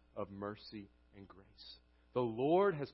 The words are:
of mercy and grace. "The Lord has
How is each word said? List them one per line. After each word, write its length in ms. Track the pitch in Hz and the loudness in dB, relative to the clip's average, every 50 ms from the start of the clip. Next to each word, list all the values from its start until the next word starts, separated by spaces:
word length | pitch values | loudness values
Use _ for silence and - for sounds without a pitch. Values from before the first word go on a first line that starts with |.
| _ _ - | _ _ -8
of 120 | 113 101 92 | -8 -8 -6
mercy 600 | 98 98 101 104 107 101 - - 110 107 98 - _ _ _ _ - | -6 -6 -6 -6 -6 -8 -12 -14 -12 -12 -12 -14 _ _ _ _ -20
and 100 | 101 98 | -20 -20
grace. 540 | - - 95 98 - - - - - - - _ _ _ _ _ _ - | -18 -20 -20 -20 -20 -20 -20 -20 -20 -20 -20 _ _ _ _ _ _ 0
"The 80 | 127 | 0
Lord 540 | 123 117 110 113 131 147 170 185 202 202 170 | 0 0 0 0 2 4 6 6 6 4 2
has 160 | 147 139 - | 0 -4 -8